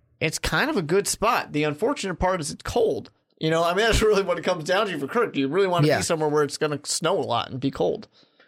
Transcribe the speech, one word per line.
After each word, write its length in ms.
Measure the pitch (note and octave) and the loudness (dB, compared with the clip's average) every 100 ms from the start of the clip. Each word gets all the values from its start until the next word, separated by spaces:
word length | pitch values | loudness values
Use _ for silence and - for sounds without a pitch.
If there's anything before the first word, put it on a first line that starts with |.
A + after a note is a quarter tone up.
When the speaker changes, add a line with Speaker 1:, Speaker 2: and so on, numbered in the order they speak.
| _ - | _ -4
Speaker 1:
It's 180 | D#3 - | -4 -4
kind 320 | - G#3 B3+ | -2 0 0
of 60 | C4+ | 0
a 60 | |
good 240 | D3+ F#3+ G3+ | 0 0 0
spot. 460 | - G#3+ A3 - | 0 0 0 -2
The 120 | D3 | -2
unfortunate 500 | D3+ D3 A#3+ C#4 G3 E3+ | -2 0 -2 -2 -6 -2
part 240 | F#3 F#3 | 0 0
is 100 | D3+ | -4
it's 120 | - | -8
cold. 480 | - - - B2 - _ _ - | -4 0 0 0 -8 _ _ -6
You 120 | D#3 | 0
know, 120 | E3 | 2
I 40 | E3+ | 2
mean, 100 | F3+ A3+ | 2 4
that's 140 | - | 4
really 200 | G#3+ G3 | 4 4
what 160 | F#3+ E3+ | 2 -2
it 40 | |
comes 200 | D#3 F3 | -2 -2
down 220 | D#3 F#3 G#3+ | 0 0 0
to 120 | D3+ | -4
for 80 | C3+ | -2
Kirk. 260 | A#3 A3+ | 0 0
Do 60 | C#3 | 0
you 80 | C3+ | 0
really 180 | E3+ F#3+ | 2 2
wanna 200 | F3 D3+ | 4 4
Speaker 2:
Yeah. 100 | D#3+ | 4
Speaker 1:
be 40 | |
somewhere 260 | - E3 D3+ | 2 0 2
where 140 | D3 | 2
it's 120 | C#3+ - | 0 -2
gonna 240 | D#3 D3 | -4 -4
snow 340 | - - E3 F#3+ | -6 -2 0 0
a 40 | |
lot 260 | A2+ A#2 - | 0 -2 -2
and 100 | C3 | -4
be 100 | C#3 | -4
cold? 380 | - F3 - - _ _ _ | -2 -2 -4 -10 _ _ _